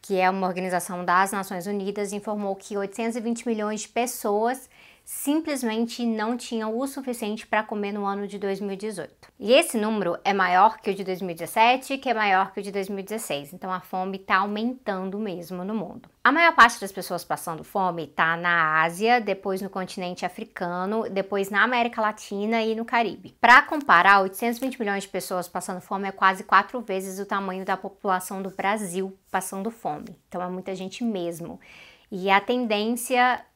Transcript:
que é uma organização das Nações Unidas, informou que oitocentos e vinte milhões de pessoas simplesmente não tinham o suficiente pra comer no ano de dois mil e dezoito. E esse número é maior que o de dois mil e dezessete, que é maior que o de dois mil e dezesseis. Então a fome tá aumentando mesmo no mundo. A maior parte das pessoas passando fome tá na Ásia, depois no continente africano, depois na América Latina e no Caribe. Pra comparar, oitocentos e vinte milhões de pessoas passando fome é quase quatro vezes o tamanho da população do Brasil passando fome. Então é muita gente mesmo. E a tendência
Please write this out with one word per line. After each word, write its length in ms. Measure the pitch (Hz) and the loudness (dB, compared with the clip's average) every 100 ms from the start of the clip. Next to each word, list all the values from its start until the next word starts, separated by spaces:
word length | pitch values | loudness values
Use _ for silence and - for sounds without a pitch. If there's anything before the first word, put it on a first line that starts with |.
que 160 | - 190 | -2 2
é 140 | 185 | 2
uma 160 | 190 185 | 2 -2
organização 580 | 180 185 180 170 180 | -2 -2 -2 -4 -6
das 280 | 180 180 196 | 2 4 4
Nações 340 | 202 190 185 185 | 0 -6 -8 -4
Unidas, 460 | 202 190 208 202 | -4 -4 -6 -6
informou 420 | 202 208 208 202 | -6 -6 -4 -4
que 220 | 196 - 202 | -6 -6 -6
oitocentos 400 | 196 202 226 240 | -6 -4 -4 -4
e 40 | |
vinte 240 | 226 233 | -4 -4
milhões 360 | 247 220 208 214 | -4 -2 -2 -4
de 80 | - | -6
pessoas 840 | - 240 - 220 208 226 254 - _ - _ - | -4 -4 -2 -2 0 0 -4 -10 _ -20 _ -16
simplesmente 960 | - - 302 320 277 240 220 233 - | -8 0 0 0 -4 -2 -2 -2 -2
não 320 | 240 220 214 240 | -2 0 -2 -4
tinham 400 | - 233 220 226 | -4 -6 -4 -2
o 80 | |
suficiente 640 | 269 269 262 240 214 220 - | -4 -6 -8 -6 -6 -6 -2
pra 160 | 214 | -2
comer 300 | 220 214 202 | -2 -4 -4
no 120 | 208 | -4
ano 220 | 202 202 202 | -4 -4 -6
de 140 | 202 | -6
dois 200 | 196 196 | -4 -4
mil 120 | 202 | -6
e 40 | 196 | -6
dezoito. 520 | 214 190 147 _ - _ | -8 -8 -12 _ -20 _
E 140 | 202 | 4
esse 260 | 262 330 233 | 4 4 0
número 400 | 214 220 175 170 | 0 0 -2 0
é 80 | 190 | 0
maior 460 | 196 185 180 214 - | 2 4 8 6 4
que 120 | 208 | -6
o 40 | |
de 100 | 196 | -4
dois 180 | 185 185 | -4 -4
mil 80 | 190 | -6
e 40 | |
dezessete, 600 | 165 165 233 233 254 262 269 | -6 -4 4 4 4 0 -6
que 120 | 254 | -2
é 60 | |
maior 360 | 226 208 185 190 | 0 4 4 2
que 80 | - | -4
o 40 | |
de 100 | 202 | -6
dois 160 | 196 190 | -4 -4
mil 100 | 202 | -6
e 40 | |
dezesseis. 480 | 190 220 - 143 143 | -6 -8 -4 -6 -6
Então 180 | 180 190 | -12 -6
a 80 | 185 | -6
fome 400 | - 185 185 190 | -6 -6 -4 -6
tá 200 | 190 196 | 0 0
aumentando 760 | 202 208 233 262 - 190 190 202 | 2 -2 -4 -4 -6 -4 -4 -6
mesmo 480 | 220 175 165 180 | -6 -8 -8 -8
no 120 | 185 220 | -6 -6
mundo. 320 | 175 - - _ | -6 -12 -20 _
A 80 | 240 | 4
maior 200 | 302 339 320 | 6 6 8
parte 240 | 240 - | 6 6
das 100 | 196 | -8
pessoas 320 | 196 175 175 | -8 -6 -6
passando 400 | - 151 - 160 | -4 -6 -4 -8
fome 460 | - 202 185 170 151 | -6 0 0 -2 -6
tá 280 | - 165 170 | 0 2 2
na 460 | 175 170 156 156 | 2 4 4 4
Ásia, 380 | 165 170 220 247 | 2 2 4 4
depois 420 | 208 190 196 190 | 2 -4 -2 -4
no 80 | 190 | -4
continente 560 | 196 185 - 180 180 180 | -6 -8 -6 -8 -6 -8
africano, 840 | - 160 - 180 180 185 220 220 | -8 -14 -8 -6 -4 -2 -2 -2
depois 420 | 190 190 202 196 | -4 -2 -2 0
na 120 | 202 | 2
América 380 | 220 247 233 233 | 2 2 0 0
Latina 600 | 214 214 - 202 208 226 | -2 -2 -8 -4 0 0
e 100 | 220 | 0
no 100 | 220 | -4
Caribe. 520 | 226 240 220 - - _ | -2 0 0 -4 -14 _
Pra 220 | 233 254 | 10 10
comparar, 600 | 285 311 - 175 185 202 | 8 -2 4 6 8 8
oitocentos 360 | 190 190 233 240 | 6 0 -2 -2
e 20 | |
vinte 160 | 269 240 | -6 -2
milhões 280 | 208 196 | -2 -2
de 40 | 196 | -4
pessoas 380 | 185 175 185 175 | -8 -4 -6 -4
passando 340 | 185 175 185 | -6 -6 -8
fome 280 | - 196 196 | -6 -6 -4
é 20 | |
quase 320 | 190 190 190 | 2 2 2
quatro 380 | - 196 214 254 | 4 4 4 -6
vezes 400 | 226 190 190 190 | -4 -4 -4 -8
o 60 | 202 | -4
tamanho 380 | 202 196 185 | -4 -4 -6
da 120 | 190 185 | -4 -4
população 680 | 190 - 202 185 - 190 | -4 -8 -2 -2 -2 -8
do 80 | 190 | -8
Brasil 680 | 180 190 214 202 175 190 190 _ | -4 -2 -2 -2 -4 -6 -8 _
passando 400 | 190 185 190 196 | -6 -4 -6 -8
fome. 480 | 226 175 151 - 170 _ | -6 -8 -8 -10 -18 _
Então 160 | 180 | -8
é 60 | 180 | -6
muita 260 | 180 185 | -8 -8
gente 300 | 185 190 - | -8 -8 -4
mesmo. 560 | 233 196 170 170 165 175 - - - - _ | -2 -2 -4 -6 -10 -14 -18 -20 -20 -20 _
E 180 | 196 190 | -6 4
a 120 | 196 | 4
tendência 1000 | 202 247 240 208 214 240 - 247 247 240 - | 4 -2 2 0 0 -2 0 2 4 2 -6